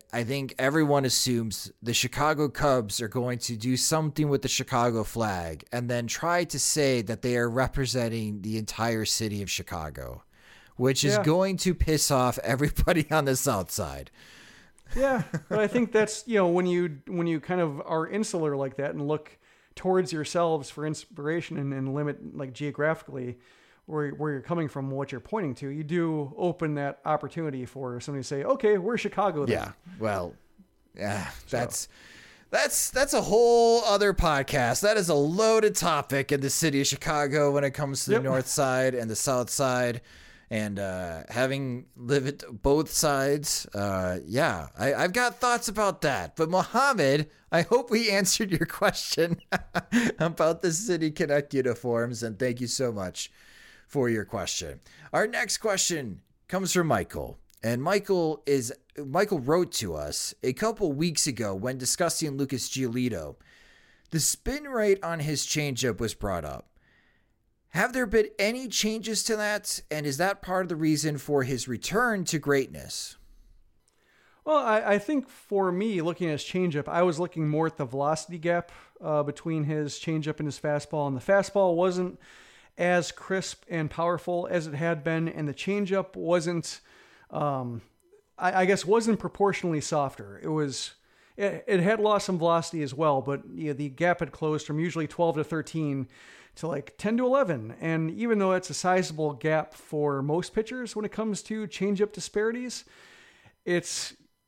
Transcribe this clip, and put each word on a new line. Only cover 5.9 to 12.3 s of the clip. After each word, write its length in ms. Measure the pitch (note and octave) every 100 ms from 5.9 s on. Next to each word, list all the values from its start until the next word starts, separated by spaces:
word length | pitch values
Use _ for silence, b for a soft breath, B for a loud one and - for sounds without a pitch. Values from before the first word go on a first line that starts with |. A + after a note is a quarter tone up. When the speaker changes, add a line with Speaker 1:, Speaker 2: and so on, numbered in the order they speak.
| A#2+ A#2
Speaker 1:
try 360 | - E3 F3
to 160 | E3+ C#3+
say 420 | - D#3 C#3 B2
that 180 | G#2 A2+
they 160 | B2 A#2+
are 120 | A#2+
representing 920 | A#2+ B2+ C#3 B2+ B2 A#2 A2+ G#2+ G#2
the 160 | G#2 A2
entire 480 | G#2+ - A#2 A2+ G#2
city 360 | - A2+ G#2
of 80 | F#2+
Chicago, 760 | - F2+ F2 D#2 C#2 B1+ B1+ - B B B B B
which 300 | B2 C3 C#3+
is 100 | G#3
Speaker 2:
Yeah. 80 |
Speaker 1:
going 320 | D#3 F3 F#3+ F#3
to 160 | F#3+
piss 380 | E3+ - D#3 -
off 260 | C3+ B2+